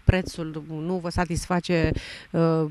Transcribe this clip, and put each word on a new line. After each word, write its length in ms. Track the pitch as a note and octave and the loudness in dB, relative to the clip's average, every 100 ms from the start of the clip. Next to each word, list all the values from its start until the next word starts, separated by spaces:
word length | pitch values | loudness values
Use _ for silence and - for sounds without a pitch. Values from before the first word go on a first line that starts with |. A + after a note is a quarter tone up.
Prețul 600 | - F#3 - - D#3+ D#3 D3+ | 2 2 2 -6 -8 -8 -8
nu 300 | D#3 E3 F#3 | -6 -2 -2
vă 120 | E3+ | -2
satisface, 800 | F3 F3 E3 - F3+ - E3+ D#3 - - - - | -2 0 -2 0 0 2 2 2 0 -6 -16 -4
uh, 340 | E3 E3 D#3+ D3+ | 2 4 4 0